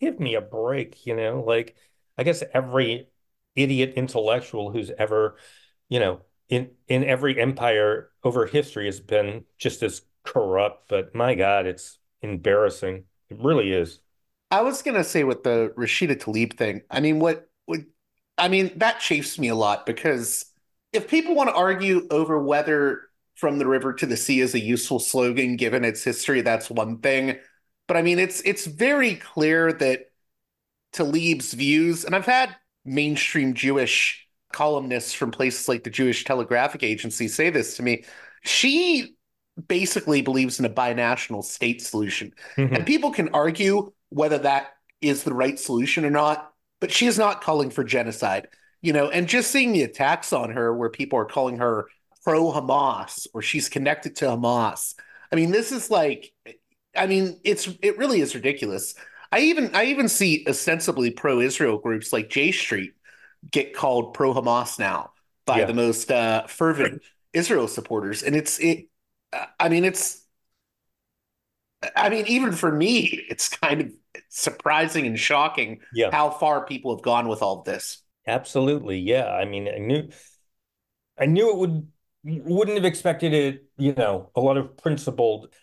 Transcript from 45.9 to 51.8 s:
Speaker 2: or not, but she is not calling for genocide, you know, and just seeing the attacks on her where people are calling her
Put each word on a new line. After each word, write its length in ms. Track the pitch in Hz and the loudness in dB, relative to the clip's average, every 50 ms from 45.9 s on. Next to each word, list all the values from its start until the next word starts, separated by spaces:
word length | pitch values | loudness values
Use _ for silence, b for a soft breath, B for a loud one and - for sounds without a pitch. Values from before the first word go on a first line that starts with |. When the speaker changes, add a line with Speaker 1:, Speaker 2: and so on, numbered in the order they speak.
| - 170 151 | 0 0 2
Speaker 2:
or 60 | 143 | 2
not, 420 | 147 147 151 151 151 - - - _ _ _ _ _ _ | 2 2 2 2 0 -2 -6 -12 _ _ _ _ _ _
but 100 | 180 - | -4 -2
she 160 | - - 240 | 0 2 2
is 120 | 240 220 208 | 2 4 4
not 240 | 214 208 196 - | 2 2 2 0
calling 280 | - - 156 147 139 131 | 0 0 0 2 0 0
for 140 | - 147 123 | -2 -4 -2
genocide, 640 | 120 131 123 113 113 107 - 113 101 95 95 - b b b b b b b | 0 0 0 0 -2 -4 -2 -2 -2 -2 -2 -4 b b b b b b b
you 100 | - 170 | -2 2
know, 160 | 147 147 143 143 | 2 4 2 2
and 180 | 147 175 175 170 | 2 0 0 2
just 220 | 240 247 233 - | 2 2 2 2
seeing 220 | - 277 254 240 | 2 2 2 2
the 100 | 214 165 | 2 2
attacks 500 | 131 113 - - 135 143 170 165 - - | 0 0 0 0 2 2 2 0 0 -2
on 180 | 170 131 120 113 | -2 -2 -2 -2
her 240 | 113 127 117 117 117 | -2 0 0 0 0
where 160 | 120 117 113 | 0 -2 -4
people 280 | - - 135 135 135 117 | -4 -6 -4 -2 0 0
are 80 | 107 | -2
calling 320 | - - 139 131 127 120 117 | 0 -2 -2 -2 -2 0 0
her 300 | 123 120 113 104 | 0 0 0 -2